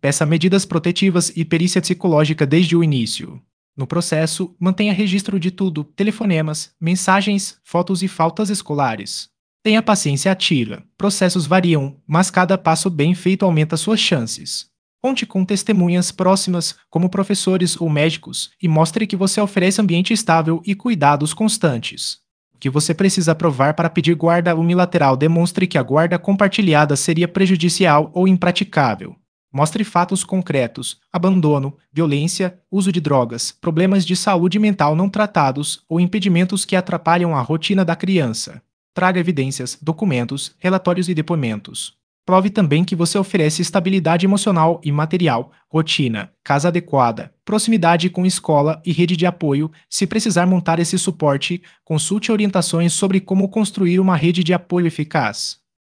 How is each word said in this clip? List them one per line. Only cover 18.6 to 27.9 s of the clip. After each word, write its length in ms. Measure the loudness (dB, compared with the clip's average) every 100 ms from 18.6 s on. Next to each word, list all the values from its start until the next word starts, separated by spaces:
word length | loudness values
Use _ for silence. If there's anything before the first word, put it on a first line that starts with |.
e 60 | 0
mostre 380 | 2 2 0 -4
que 100 | -2
você 240 | -2 0
oferece 400 | -2 0 0 2
ambiente 320 | 0 0 0
estável 480 | -2 2 0 2 -2 -4
e 80 |
cuidados 580 | -4 -2 2 2 2 -2
constantes. 880 | -2 -2 0 0 -2 -6 -10 -12 -12 _ _ _
O 40 | _
que 120 | -4
você 240 | -2 -2
precisa 400 | 0 0 2 0
provar 400 | 0 -2 2 0
para 160 | 0 -2
pedir 240 | 0 0
guarda 400 | 2 2 2 2
unilateral? 600 | 0 2 2 2 2 2 4
Demonstre 500 | 2 2 0 0 0
que 120 | 0
a 40 |
guarda 360 | 0 2 2 0
compartilhada 760 | 0 2 2 2 2 4 4
seria 320 | 0 0 0 0
prejudicial 840 | 2 2 2 0 2 4